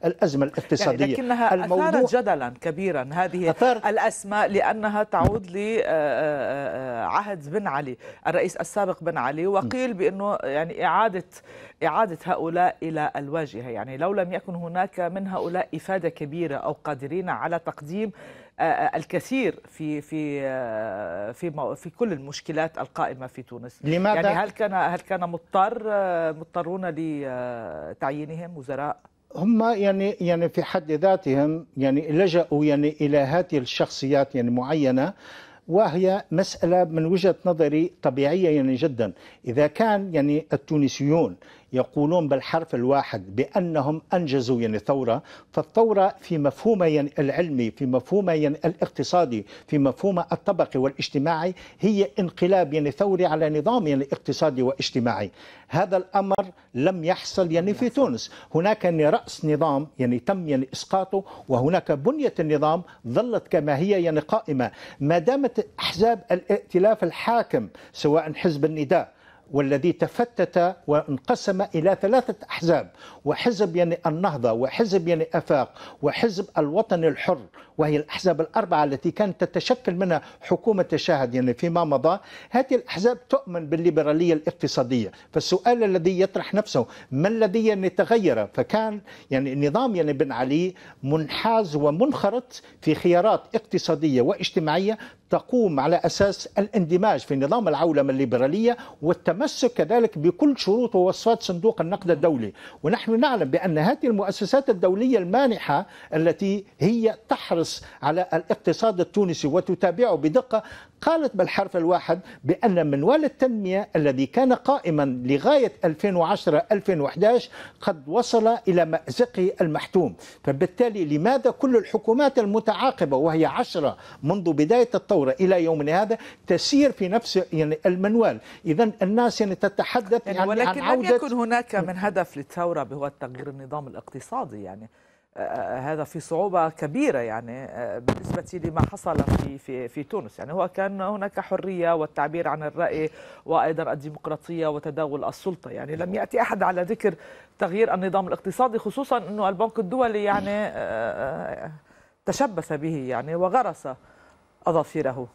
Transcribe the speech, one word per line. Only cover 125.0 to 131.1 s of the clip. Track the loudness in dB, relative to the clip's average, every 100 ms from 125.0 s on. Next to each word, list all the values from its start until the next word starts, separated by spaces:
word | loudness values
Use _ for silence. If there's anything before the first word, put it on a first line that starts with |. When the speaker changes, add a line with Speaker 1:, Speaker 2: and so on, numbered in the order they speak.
| 0 2 2 2
Speaker 1:
إلى | 2 4
يومنا | 2 0 0 0
هذا، | 0 -4 -6 -20 0
تسير | 0 2 4 4
في | 2 0
نفس | 0 0 -2 0
يعني | 0 0 2 0
المنوال؟ | 2 2 4 2 0 -10 -12 -2
إذن | 2 2 2
الناس | 0 2 2 2
يعني | -2
تتحدث | 0 -2 0 -2 -2 0 -2 0
Speaker 2:
يعني | -2
Speaker 1:
يعني | 0
Speaker 2:
ولكن | 2 0 0
Speaker 1:
عن |
عودة | 0 0
Speaker 2:
لم | 2